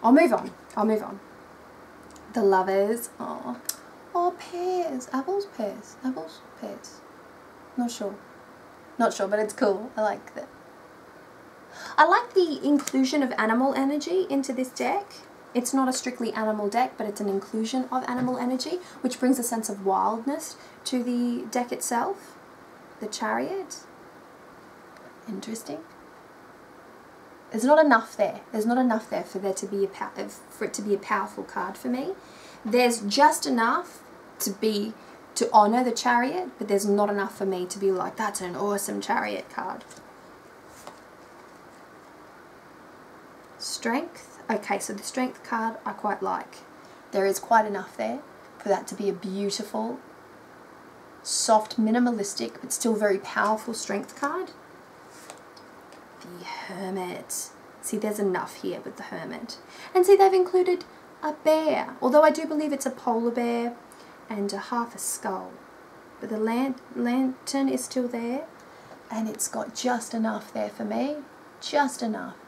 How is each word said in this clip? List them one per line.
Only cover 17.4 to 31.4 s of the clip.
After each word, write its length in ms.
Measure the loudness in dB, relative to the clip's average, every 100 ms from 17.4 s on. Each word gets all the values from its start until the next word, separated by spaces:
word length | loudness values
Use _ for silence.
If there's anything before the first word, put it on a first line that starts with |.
| -2 -4 -2 -2 -2
of 180 | -2 -2
animal 300 | -2 -2 -2
energy, 400 | -2 -2 -2 -6 -8 -6
which 180 | -4 0
brings 200 | 2 2
a 40 |
sense 260 | 0 -4 -4
of 160 | -4
wildness 720 | 2 2 2 0 -2 -4 -6 -14 -20 -14
to 180 | -4 -2
the 420 | 0 0 0 -2 -4
deck 220 | -4 -4
itself. 680 | -4 -2 -2 -2 -4 -10 -20 -20 -20 -20 -20 -20 -12
The 80 | -10
Chariot. 680 | -4 -2 0 -2 -4 -8 -12 -18 -20 -20 -20 -20 -20 -20 -20 -20 -20 -20 -20 -20 -20 -12
Interesting. 520 | -10 -8 -10 -10 -12 -12 -20 -20 -20 -20 -20 -20 -20 -20 -20 -20 -20 -20 -20 -20 -20 -8
There's 140 | -2
not 200 | 6 8
enough 320 | 8 6 4 -2
there. 260 | -2 -2 -8
There's 120 | -2
not 140 | 0 2
enough 320 | 4 2 -2
there 140 | -6
for 160 | -6 -4
there 120 | -4
to 120 | -4 -4
be 160 | -2
a 60 | -2
pow-, 240 | -2 -10 -8 -12 -12 -20
for 160 | -8 -8
it 80 |
to 80 | -6
be 120 | -2
a 40 | -2
powerful 440 | 0 -2 -2 -8